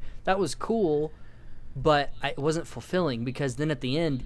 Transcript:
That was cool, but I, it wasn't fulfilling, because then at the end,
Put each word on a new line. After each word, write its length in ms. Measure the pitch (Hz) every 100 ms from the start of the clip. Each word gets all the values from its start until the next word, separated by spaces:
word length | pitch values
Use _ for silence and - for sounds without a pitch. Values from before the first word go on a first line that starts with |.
| - -
That 160 | - 190
was 160 | 175
cool, 560 | - - 226 180 147 156 - - - - - -
but 360 | 135 156 147 139 -
I, 60 | 143
it 100 | 143
wasn't 260 | 143 160
fulfilling, 580 | 147 127 - 185 165 117
because 320 | 123 123 139 117
then 120 | 151
at 120 | 143
the 180 | 127 143
end, 240 | 165 131